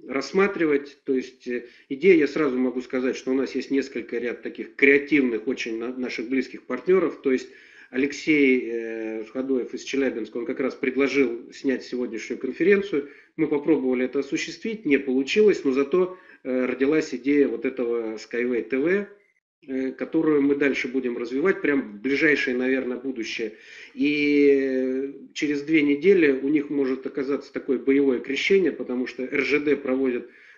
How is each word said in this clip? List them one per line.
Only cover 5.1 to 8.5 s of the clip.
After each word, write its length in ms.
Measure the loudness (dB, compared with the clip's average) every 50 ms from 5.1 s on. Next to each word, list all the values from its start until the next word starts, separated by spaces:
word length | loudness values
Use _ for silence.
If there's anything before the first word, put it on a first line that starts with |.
| 2 2 4 2 0 -2 -2
очень 320 | -4 -4 -4 -6 -6 -6 -6
на-, 160 | -6 -6 -6
наших 300 | -6 -6 -6 -6 -6 -6 -2
близких 340 | -2 -2 -2 -4 -8 -14 -10
партнеров. 580 | -8 -8 -4 0 2 4 4 2 0 -2 -2
То 100 | 0 0
есть 160 | 0 0 -2 -6 -18 -20 -20 -20 -20 -20 -18 -6
Алексей, 680 | -2 -2 -2 -2 -2 -2 0 2 4 4 6 4